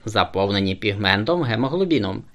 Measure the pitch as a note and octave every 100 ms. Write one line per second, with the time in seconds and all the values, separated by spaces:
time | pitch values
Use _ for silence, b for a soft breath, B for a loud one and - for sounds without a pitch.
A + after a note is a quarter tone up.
0 | - G#2 F2+ G2 G2 G2+ G2 F#2+ G#2 G2
1 | G2 G2 A2 F3 B2+ A2+ B2+ E3+ F#3+ D3
2 | F#2+ - -